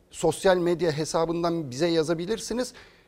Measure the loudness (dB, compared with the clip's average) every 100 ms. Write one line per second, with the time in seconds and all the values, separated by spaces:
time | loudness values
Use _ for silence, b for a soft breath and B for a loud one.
0 | _ -2 0 2 4 4 2 0 0 -2
1 | -2 0 0 0 -2 -2 -4 -2 2 2
2 | 0 -2 -4 -6 -4 -6 -6 b b b